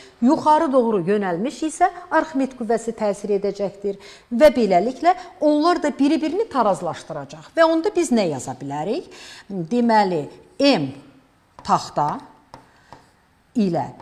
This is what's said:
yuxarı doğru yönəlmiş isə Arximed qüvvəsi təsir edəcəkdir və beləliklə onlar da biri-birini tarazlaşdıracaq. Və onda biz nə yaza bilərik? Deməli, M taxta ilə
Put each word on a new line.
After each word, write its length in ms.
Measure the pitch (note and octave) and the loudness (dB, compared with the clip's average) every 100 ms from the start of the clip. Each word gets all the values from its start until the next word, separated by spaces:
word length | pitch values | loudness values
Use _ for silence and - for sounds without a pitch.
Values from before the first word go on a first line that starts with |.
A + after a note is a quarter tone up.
| - - | -20 0
yuxarı 500 | A#3+ D#4 D4+ D4+ D#4+ | 2 4 4 4 4
doğru 280 | C4 A3+ G#3 | 2 2 0
yönəlmiş 640 | E3 G#3 F#3+ E3+ C4 - D#4 | 0 -2 -2 -4 -4 -6 -8
isə 220 | - F#4 F4 - | 0 -2 -2 -2
Arximed 420 | D#4 D#4 C4+ C4 | -2 0 -4 -4
qüvvəsi 400 | - A3 A3+ A3+ | -6 -2 -2 -2
təsir 420 | A3 G#3+ G3 G3+ G3 | -4 -4 -4 -4 -2
edəcəkdir 580 | G3+ G3 G3 - G3+ G3 - - - | -2 -4 -8 -6 -8 -8 -16 -20 -6
və 220 | A#3 D4+ B3+ | 4 4 6
beləliklə 600 | G3+ F3+ A3+ - E4 F#4 - - | 4 2 2 0 0 0 -6 -2
onlar 420 | D4+ D4 E4+ F4 | 2 4 2 2
da 60 | D4 | -2
biri-birini 600 | C#4+ C#4 D#4 D4+ F#4 A4 | 0 0 2 -2 -2 -2
tarazlaşdıracaq. 1000 | C4 G#3 F3 E3+ C#3+ - D3+ C3+ D#3 - E4 | 0 0 0 -4 -10 -12 -12 -12 -18 -8 2
Və 80 | E4 | 2
onda 240 | E4 G4+ F4+ | 2 0 -2
biz 160 | D4 | 0
nə 180 | A#3 F3 | 0 0
yaza 240 | C3 C#3 A#2+ | -4 -8 -10
bilərik? 480 | C#3 C#3+ F3 D#4+ - - - - - | -8 -6 -4 -6 -8 -20 -20 -20 -12
Deməli, 800 | F#3+ D#3+ A#3+ A#3 G#3+ F#3+ E3 C3+ - - - | -10 -2 0 4 4 2 -2 -6 -16 -20 0
M 320 | C#4 G3+ C3+ - - _ _ _ _ - | 2 2 -2 -8 -20 _ _ _ _ -16
taxta 560 | - F3+ - D#3+ D3 A3+ - _ _ - _ _ _ - _ _ _ _ _ B3 | -2 -2 -2 -4 -4 -4 -14 _ _ -20 _ _ _ -20 _ _ _ _ _ -2
ilə 320 | F#3+ E3 - - | 0 -2 -6 -12